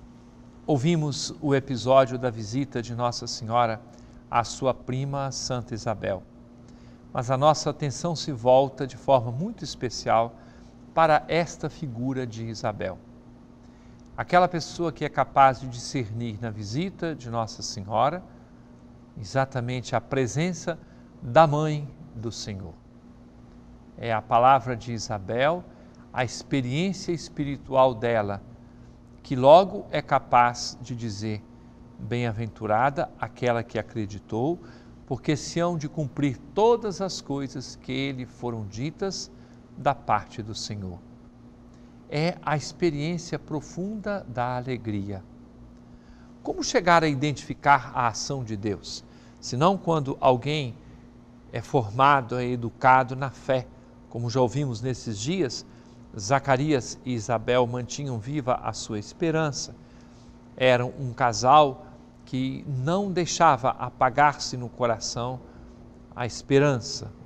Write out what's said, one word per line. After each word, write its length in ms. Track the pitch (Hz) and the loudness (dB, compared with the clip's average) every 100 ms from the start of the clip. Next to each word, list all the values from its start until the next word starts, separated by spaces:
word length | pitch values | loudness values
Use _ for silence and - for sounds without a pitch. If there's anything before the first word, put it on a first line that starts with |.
| - - - - - - - | -20 -20 -20 -20 -20 -12 0
Ouvimos 680 | 143 151 165 151 131 - - | 2 4 2 0 -4 -8 -4
o 120 | 147 | 2
episódio 640 | 135 135 120 120 135 127 127 | 2 0 -4 6 6 6 2
da 140 | 123 | -4
visita 500 | 113 104 127 139 123 | -4 -6 -4 -4 -6
de 140 | 117 | -6
Nossa 320 | 117 120 117 120 | -2 -2 -2 -8
Senhora 560 | - 110 120 117 110 - - - - - | -8 -2 2 2 0 -10 -20 -20 -20 -2
à 140 | 120 | -2
sua 280 | 113 - 131 | -2 -2 -2
prima 580 | 117 - 127 139 139 135 | -2 -4 -6 -4 -4 -6
Santa 440 | 131 - 123 110 | -6 -6 -6 -6
Isabel. 480 | 110 120 104 101 92 - - - - - - - - - | -8 -6 -4 -2 -4 -8 -20 -20 -20 -20 -20 -20 -20 -10
Mas 180 | - 120 | -8 -2
a 60 | 131 | 2
nossa 320 | 151 147 156 | 4 4 -2
atenção 480 | 139 147 - 170 151 | -4 -6 -4 -4 -4
se 160 | - | -6
volta 540 | 123 123 131 135 - 135 | 0 6 6 6 -2 -8
de 100 | 120 | -6
forma 340 | - 131 117 | 2 2 2
muito 320 | 120 208 233 | -4 -6 -8
especial 720 | 143 - 120 - 120 110 117 - - - - - - | -12 -8 -8 -6 0 2 2 -4 -20 -20 -20 -20 -4
para 280 | 165 160 151 - | 2 4 4 2
esta 400 | 160 165 - 151 | -2 -2 -6 -8
figura 580 | - 143 113 127 131 123 | -8 -10 -6 -4 -4 -6
de 180 | 110 | -8
Isabel. 540 | 113 107 113 104 95 87 - - - - - - - - - - - - | -8 -4 -4 -4 -6 -8 -16 -20 -20 -20 -20 -20 -20 -20 -20 -20 -18 -8
Aquela 320 | - 180 180 | 4 6 6
pessoa 420 | 170 - - 170 | 0 -6 -4 -4
que 140 | - | -2
é 40 | 147 | -4
capaz 500 | - 131 139 135 127 | 0 2 8 6 6
de 80 | 131 | -8
discernir 680 | 120 - 139 104 113 120 104 | -10 -6 -4 -4 -4 -6 -6
na 80 | 117 | -8
visita 680 | 104 101 131 190 180 165 | -8 -6 -4 -4 -4 -6
de 140 | 127 123 | -6 -6
Nossa 320 | 117 110 - | -4 -4 -8
Senhora 600 | - - 95 110 139 180 - - - - - - - - - - | -10 -10 -2 2 2 0 -12 -20 -20 -20 -20 -20 -20 -20 -20 -14
exatamente 760 | 101 135 135 127 120 127 - | -4 -2 0 -2 -4 -6 -2
a 60 | 117 | -2
presença 800 | - 135 123 120 180 175 - 165 - - - - | 0 0 0 0 -2 -2 -6 -8 -12 -20 -20 -14
da 260 | 117 139 160 | 2 6 6
Mãe 400 | 147 156 151 139 - - | 6 0 -2 -6 -14 -16
do 180 | 117 113 | -8 -8
Senhor. 400 | - - 95 87 - - - - - - - - - - - - - | -8 -10 -10 -10 -16 -20 -20 -20 -20 -20 -20 -20 -20 -20 -20 -20 -10
É 160 | 117 | -2
a 80 | 110 | -2
palavra 520 | - 120 127 135 127 | 2 6 8 6 4
de 200 | 113 120 | -6 -6
Isabel, 680 | 117 - 107 95 117 143 180 - - - - - | -8 -6 -8 -4 0 2 0 -6 -20 -20 -20 -12
a 140 | - | -4
experiência 880 | 123 - - 139 123 139 196 - - | -4 -6 -4 -2 -2 -2 -2 -4 -6
espiritual 840 | 170 - - 143 139 - 131 131 | -6 -8 -6 -6 -6 0 4 4
dela, 480 | 113 117 113 101 98 - - - - - - - - | 4 0 0 0 -6 -10 -20 -20 -20 -20 -20 -20 -18
que 140 | - 131 | -6 4
logo 500 | 131 170 196 202 - | 10 10 8 -2 -6
é 100 | 156 | -6
capaz 760 | - 135 - 123 120 120 - - | 0 -2 4 4 4 2 -10 -12
de 160 | 120 120 | -12 -8
dizer: 460 | 113 101 110 107 - - - - - - | -8 -6 -6 -6 -10 -20 -20 -20 -20 -14
"Bem-aventurada 1120 | 113 120 120 110 113 - 107 107 139 143 139 - | -6 -2 -2 -4 -8 -6 0 2 2 0 -6 -6
aquela 420 | 117 - 123 117 | -10 -2 0 0
que 160 | - 110 | -2 -6
acreditou, 840 | - 113 101 104 - 110 139 175 - - - - - | -6 -8 -8 -8 -6 -2 -2 -4 -10 -20 -20 -20 -10
porque 300 | 131 - 143 | -6 -2 -4
se 240 | - 170 | -4 -2
hão 180 | 175 170 | -2 -2
de 100 | 143 | -6
cumprir 480 | - 139 - 143 117 - | -6 -6 -2 -2 -2 -6
todas 480 | 202 226 233 226 180 | 2 4 4 0 -6
as 200 | 190 - | -6 -6
coisas 560 | - 139 135 139 120 - | -8 -6 -6 -10 -14 -14
que 340 | - 131 139 | -8 -4 -4
lhe 160 | 131 120 | -6 -10
foram 400 | - 120 113 101 | -8 -8 -6 -8
ditas 640 | 104 147 - 196 180 - - - - - - | -6 -8 -4 -6 -6 -12 -18 -20 -20 -20 -4
da 160 | 143 | -2
parte 480 | 135 - 107 - - | -2 -2 -2 -2 -12
do 140 | 107 101 | -10 -10
Senhor." 420 | - 104 92 87 - - - - - - - - - - - | -8 -8 -8 -12 -18 -20 -20 -20 -20 -20 -20 -20 -20 -20 -8
É 260 | 147 165 - | -2 -2 -2
a 120 | - 147 | -2 -2
experiência 840 | - - 175 147 156 175 - 156 | -4 -2 -2 0 -4 -4 -6 -8
profunda 880 | - 156 - - 196 214 208 196 120 | -6 -8 -8 -8 -8 -6 -6 -6 -6
da 280 | 120 123 123 | -4 -2 -2
alegria. 640 | 123 120 107 104 98 95 - - - - - - - - - - - - | -4 -6 -4 -4 -6 -10 -12 -20 -20 -20 -20 -20 -20 -20 -20 -20 -20 -12
Como 220 | - 381 | -6 -4
chegar 400 | - 254 175 170 | 0 2 6 6
a 40 | 156 | 6
identificar 840 | 139 147 135 - - 143 139 123 | 0 -2 -4 -8 -2 6 4 4
a 140 | 123 120 | 0 0
ação 340 | 110 - 139 | -2 -8 -6
de 140 | 110 104 | -6 -4
Deus? 480 | 107 92 - - - - - - | -4 -4 -6 -14 -16 -20 -20 -16
Senão 380 | - 127 170 196 | -8 2 2 2
quando 400 | 165 160 135 - | 0 0 -2 2
alguém 560 | 135 127 139 156 127 - - - - - - - - | 4 4 2 -4 -4 -10 -18 -20 -20 -20 -20 -20 -10
é 100 | 117 | -10
formado, 720 | - 143 104 117 143 139 113 127 | 0 0 0 4 6 6 2 -2
é 80 | |
educado 680 | 123 123 117 - 131 131 127 | -2 -2 -6 2 6 6 6
na 160 | 131 135 | -4 -8
fé. 380 | - - 131 - - - - - | -8 -2 0 -2 -18 -20 -20 -12
Como 180 | 117 120 | -6 -2
já 120 | 131 | 2
ouvimos 420 | 123 135 143 107 | 2 0 -4 -4
nesses 360 | 127 120 120 101 | -6 -6 -6 -6
dias, 460 | 123 190 131 - - - - - - 110 | -4 0 -2 -4 -14 -20 -20 -20 -16 -10
Zacarias 800 | 98 135 139 127 151 135 - - | 0 0 4 2 4 0 -2 -10
e 120 | 127 | -6
Isabel 520 | 117 104 113 113 123 120 | -6 -2 -2 2 2 2
mantinham 520 | 123 117 - 143 117 | -2 -8 -8 -6 -6
viva 420 | 113 151 127 120 | -6 -6 -2 -2
a 120 | 113 | -2
sua 240 | 107 - 107 | -8 -6 -8
esperança. 760 | 101 - 165 156 156 123 - - - - - - - - - | -8 -4 -2 0 -2 -4 -10 -14 -20 -20 -20 -20 -20 -20 -16
Eram 380 | - 127 120 127 - | 2 4 4 2 -4
um 140 | 127 | -8
casal 720 | 113 123 107 123 151 143 127 - - - - - | 0 0 2 8 8 8 2 -14 -20 -20 -20 -8
que 360 | 131 131 135 - | -4 -4 -6 -6
não 420 | 127 139 185 202 | -4 0 0 0
deixava 600 | 180 170 - 165 127 123 | -2 -2 6 6 6 2
apagar-se 880 | - 123 - 131 127 147 - - 127 | -2 -6 2 2 6 4 4 -6 -8
no 100 | 120 | -8
coração 720 | - 120 110 - 123 123 127 - - - - - - - | -2 0 0 -4 -6 -6 -8 -14 -20 -20 -20 -20 -20 -16
a 120 | - 120 | -6 -6
esperança, 840 | - - 139 147 127 - - 104 - | -6 4 6 6 2 -4 -10 -10 -14